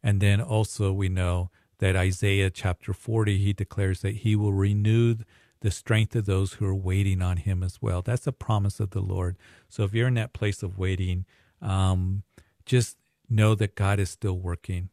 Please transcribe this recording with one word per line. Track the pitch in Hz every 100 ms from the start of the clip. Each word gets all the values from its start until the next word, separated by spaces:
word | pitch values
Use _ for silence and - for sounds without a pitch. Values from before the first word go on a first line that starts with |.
| -
And | 101
then | 101 101
also | 117 107 107 - 101
we | 95 95
know | 92 90 87 90 _ _ _
that | 95 92
Isaiah | 92 92 104 98 95
chapter | - 95 87 -
forty, | 95 - 113 104 98
he | 101
declares | 101 98 - 98 95
that | 98 104
he | 110 107
will | 104
renew | 98 98 104 107 113 117 113 110 _ _ _
the | 104
strength | - - 110 110 120
of | 104
those | 95 95
who | - 101
are | 95
waiting | 92 95 98 92
on | 90 87
him | 101 92
as | 90 -
well. | 110 90
That's | 92 123 -
a |
promise | - - 107 101 -
of | 98
the | 98
Lord. | 95 92 90 90 - - _
So | -
if | 101
you're | 110 123
in | 120
that | 107
place | - 104 101
of | 95 95
waiting, | 92 92 92 92 92 _ _ _
um, | - 95 95 92 92 101 - - _ _ -
just | 127 117 - _ _ _
know | 110 107 107
that | 104 -
God | 98 101
is | 95
still | - 101 92
working | 90 87 - 90 92